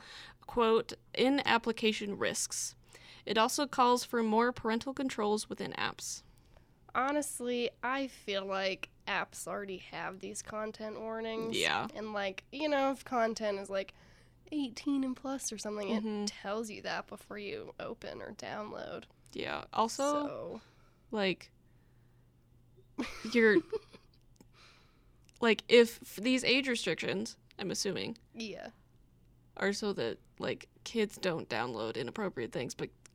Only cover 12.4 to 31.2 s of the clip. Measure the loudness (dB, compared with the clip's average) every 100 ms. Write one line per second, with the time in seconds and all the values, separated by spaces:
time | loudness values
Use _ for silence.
12.4 | -10 -4 0 2 2 0 -2 0 0 0
13.4 | -2 -2 -2 -4 -4 -10 -20 -20 -20 -20
14.4 | -6 -4 -4 -4 0 0 0 -4 -6 -4
15.4 | -4 -6 -6 -4 -2 0 0 -2 -4 -4
16.4 | -6 -4 -4 -8 -4 -4 -6 -12 -12 -10
17.4 | -8 -8 -10 -10 -10 -8 -10 -10 -12 -10
18.4 | -8 -8 -8 -8 -8 -10 -12 -20 -12 -8
19.4 | -4 -4 -2 0 0 2 0 2 -2 -6
20.4 | -8 -10 -14 -20 -20 _ -6 0 0 0
21.4 | -8 _ _ -20 _ -20 -20 _ _ _
22.4 | _ -20 -20 -20 -14 -8 -8 -6 0 6
23.4 | 8 6 4 -4 -8 -18 -20 -20 -20 -20
24.4 | -20 -20 -20 -20 -20 -20 -20 -20 -20 2
25.4 | 4 4 10 10 10 4 -12 -2 2 4
26.4 | 4 4 4 0 0 -2 -2 -2 -4 -8
27.4 | -18 -8 -4 -2 -2 -2 -6 -8 -14 -10
28.4 | -8 -8 -12 -16 _ -20 -20 -20 -20 -20
29.4 | -18 -2 0 0 -2 0 -2 -4 -10 -6
30.4 | -4 -4 -8 -16 -6 0 0 0